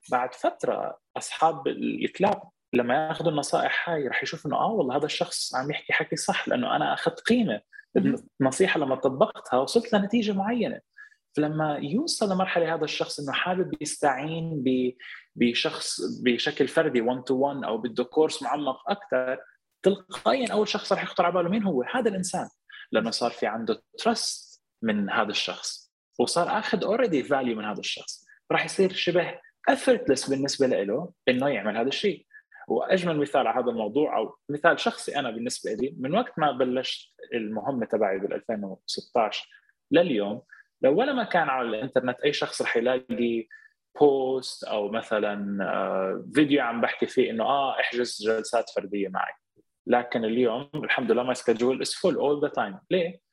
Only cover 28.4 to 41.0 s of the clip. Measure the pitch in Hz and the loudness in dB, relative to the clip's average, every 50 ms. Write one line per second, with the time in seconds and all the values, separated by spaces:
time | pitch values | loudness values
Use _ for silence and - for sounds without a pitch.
28.4 | _ _ 156 156 156 160 - - 196 185 190 - - - 170 180 170 156 - - | _ _ 0 0 0 -2 2 2 2 2 2 0 -2 2 2 2 2 0 -4 -12
29.4 | - - _ _ _ - 277 262 - - 254 214 190 - 135 127 - - 135 135 | -16 -20 _ _ _ 2 2 2 4 2 2 2 4 2 2 2 2 -2 -2 -2
30.4 | 135 139 - - 139 127 123 87 98 98 104 131 170 180 - _ _ - 127 123 | 0 -2 0 2 2 2 4 2 2 0 0 -2 -4 -6 -12 _ _ 0 2 2
31.4 | 131 143 143 107 95 107 101 110 117 135 135 - - 208 165 - _ _ _ - | 2 0 0 0 -2 -2 0 0 0 0 -2 0 -2 -2 -2 -2 _ _ _ -20
32.4 | _ _ _ - - - - 113 - - - 190 175 175 160 147 143 139 - 147 | _ _ _ -20 -6 -2 -2 0 2 2 2 2 2 0 0 0 0 2 2 2
33.4 | 123 113 113 127 123 123 117 113 110 104 107 139 151 - - 107 110 - - _ | 2 4 2 2 0 0 0 -2 -2 0 2 0 0 2 2 -2 -2 -2 -6 _
34.4 | _ _ 143 147 - 170 151 139 - 233 220 - - - - 143 135 123 107 113 | _ _ -8 2 4 4 4 4 2 -2 -2 -2 -10 -6 -4 -4 -4 -4 -4 -4
35.4 | 117 123 - - - 92 107 107 117 139 160 - 123 131 160 208 254 247 - - | -6 -6 -8 -6 -6 -6 -4 -2 -4 -4 -4 -6 -6 -2 0 0 0 -2 -2 0
36.4 | 156 147 135 123 131 127 123 131 127 - - - - _ _ _ - - - 120 | 0 0 2 2 0 0 0 -2 -2 -4 -6 -8 -10 _ _ _ -14 -6 -4 -4
37.4 | 110 107 110 110 - 135 139 123 110 - - 107 110 101 95 95 98 98 - 98 | -4 -2 -6 -4 -4 -2 -2 -2 -2 -2 0 0 2 2 0 -2 -2 -4 -4 -4
38.4 | - - 113 104 101 95 95 - _ - - - - - _ 127 110 104 - - | -4 -4 -6 -4 -4 -8 -10 -12 _ -10 -10 -10 -10 -2 _ 2 2 2 0 -6
39.4 | - - - - _ _ _ _ _ _ 139 160 180 185 135 107 101 101 107 127 | -10 -12 -20 -20 _ _ _ _ _ _ 4 4 4 4 2 0 0 -2 -4 -8
40.4 | - _ - - _ _ _ _ - 131 143 175 | -10 _ -20 -20 _ _ _ _ 4 4 4 6